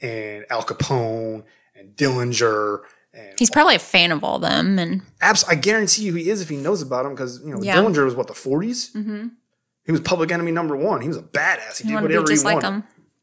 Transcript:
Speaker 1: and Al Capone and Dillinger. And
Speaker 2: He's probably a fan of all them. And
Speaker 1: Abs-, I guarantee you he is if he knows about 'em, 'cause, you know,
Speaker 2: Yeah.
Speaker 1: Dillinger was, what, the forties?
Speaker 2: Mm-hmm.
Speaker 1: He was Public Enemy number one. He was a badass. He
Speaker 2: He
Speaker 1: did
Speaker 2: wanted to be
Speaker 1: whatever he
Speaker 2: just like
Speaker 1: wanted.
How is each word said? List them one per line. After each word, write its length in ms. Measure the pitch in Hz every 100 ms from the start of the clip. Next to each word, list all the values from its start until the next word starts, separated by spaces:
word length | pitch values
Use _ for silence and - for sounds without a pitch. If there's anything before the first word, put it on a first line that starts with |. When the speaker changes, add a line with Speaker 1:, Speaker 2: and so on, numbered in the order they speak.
Speaker 1:
and 440 | 123 113 107 104 -
Al 140 | 117
Capone 800 | 110 117 - 131 113 113 110 110 107 _ _ _
and 200 | 98 104
Dillinger. 840 | 139 127 120 120 117 107 104 101 - _ _
And 200 | 123 110 -
Speaker 2:
He's 100 | 247
probably 260 | 294 311 214
a 40 |
fan 320 | - 185 170
of 120 | 156
all 160 | - -
them. 380 | - - 185 196
And 240 | 170 190 - -
Speaker 1:
Abs-, 240 | 175 - -
I 100 | 160
guarantee 480 | 190 220 202 -
you 100 | 214 170
he 140 | 165
is 120 | 214
if 80 | 165
he 80 | 143
knows 240 | 143 196
about 240 | 139 127 139
'em, 100 | 131
'cause, 260 | 127 123
you 100 | 151
know, 80 | 135
Speaker 2:
Yeah. 160 | 196 185
Speaker 1:
Dillinger 260 | 214 151 135
was, 80 | 120
what, 120 | -
the 60 |
forties? 580 | - 131 147 220 247 -
Speaker 2:
Mm-hmm. 340 | 214 214 208 233 - _ _ _ _ -
Speaker 1:
He 60 |
was 80 | 170
Public 300 | 165 180 160
Enemy 200 | 170 170
number 240 | 165 165 240
one. 240 | 185 151
He 60 | 135
was 100 | 139
a 40 |
badass. 540 | - 143 165 180 - -
He 60 | 220
Speaker 2:
He 40 |
Speaker 1:
did 60 | 214
Speaker 2:
wanted 120 | 208
to 40 |
be 40 | 160
Speaker 1:
whatever 100 | 156
he 60 | -
Speaker 2:
just 100 | 208
like 160 | 160
Speaker 1:
wanted. 220 | 196 202 - _ _ _